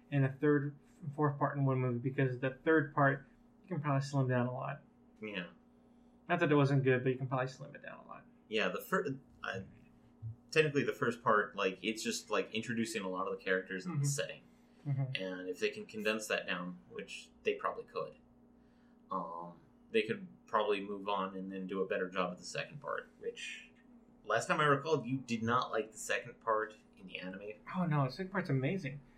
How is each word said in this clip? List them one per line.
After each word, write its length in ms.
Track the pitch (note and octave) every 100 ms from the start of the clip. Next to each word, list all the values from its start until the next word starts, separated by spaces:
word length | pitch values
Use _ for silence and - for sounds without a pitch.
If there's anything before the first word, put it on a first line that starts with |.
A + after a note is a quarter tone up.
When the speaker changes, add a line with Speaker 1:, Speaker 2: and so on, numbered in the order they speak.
| -
Speaker 1:
and 140 | C#3+
the 40 | C3+ C#3
third 340 | D3+ D3 C#3+ - - -
and 120 | C#3+
fourth 240 | D3+ D3 C#3+
part 180 | C#3 C#3+
in 80 |
one 140 | C3+ C3
movie, 200 | B2+ A#2+
because 400 | B2+ C#3 C3 B2
the 100 | C3 -
third 300 | D#3+ D#3+ C#3+
part, 320 | D3+ C#3 C#3 - - - _
you 60 | -
can 120 | E3+
probably 200 | D3 C#3
slim 260 | - C#3 B2+
down 180 | B2 B2
a 60 |
lot. 280 | C3 C#3 C#3 - - - -
Speaker 2:
Yeah. 220 | G#2+ G2 F2 - _ - - - - - -
Speaker 1:
Not 120 | F3
that 100 | D#3+
it 40 |
wasn't 280 | D3 C3+ C#3+
good, 180 | B2+ B2+
but 60 | C3
you 80 | B2+
can 100 | B2+
probably 200 | C3 C3
slim 260 | - -
it 80 | -
down 160 | - -
a 40 | -
lot. 160 | - - - -
Speaker 2:
Yeah, 200 | G#2+ F#2
the 120 | F#2
fir-, 360 | - F#3+ D#3+ C3+ - -
uh, 160 | G#2 F#2+ - - - - - - A2+ - -
technically 320 | D#3 D3+ C#3
the 100 | G#2+
first 300 | - A#2+ A#2
part, 340 | A#2+ G#2 F#2 G2
like, 220 | G2 F#2
it's 200 | G#2 A2
just, 280 | A#2 G#2 -
like, 200 | G#2 F#2
introducing 480 | A2+ A#2 A#2 A2 G#2+
a 60 | F#2
lot 180 | F#2 F#2+
of 120 | F#2+
the 40 |
characters 400 | F#2+ F#2 F#2 F#2 F3
and 80 |
Speaker 1:
Mm-hmm. 80 | D3
Speaker 2:
the 60 | C#3+
setting. 320 | - - - - - _ - D3
Speaker 1:
Mm-hmm. 360 | C3+ C3 F#2+
Speaker 2:
And 260 | F#2 F#2 F2+
if 100 | F2+
they 100 | G#2
can 140 | G#2+ G#2
condense 400 | A2 G#2 A2 -
that 180 | G2+ G2+
down, 300 | F2+ F2+ F2+ -
which 380 | A2 F#2+ - - -
they 100 | -
probably 300 | - - -
could, 280 | - F#2 - - - - - - - - - - -
um, 420 | F#2+ E2+ E2+ E2+ - - - -
they 100 | A2
could 240 | G#2+ G2+ F#2 - -
probably 280 | A2 G#2 G2+
move 280 | G2+ G2+ G2+
on 260 | G2+ F#2+
and 160 | F#2+ F#2+
then 160 | F#2+ F#2
do 140 | G2
a 40 | F#2
better 220 | G2+ F2+
job 220 | F#2+ F2
of 60 | F2+
the 60 | -
second 340 | D2 - D2
part, 280 | - - - -
which, 500 | - - - - - - - - - - G#2+
last 200 | A2+ -
time 140 | E3
I 40 | D3
recalled, 380 | C#3 D#3 C#3+ A2+
you 120 | C3+ -
did 160 | A2+
not 300 | A2+ B2 -
like 180 | A2+ G#2+
the 80 | -
second 360 | - G2 A#2 -
part 300 | A#2 G#2+ G#2+ - - -
in 80 | F#2+
the 100 | F2
anime. 220 | F2+ F#2+ G#2 - - F#3
Speaker 1:
Oh, 80 | E3
no, 180 | D3
the 80 | C3
second 180 | - F#3
part's 200 | G3 D#3+
amazing. 500 | C3+ C#3 F#3+ C3 - -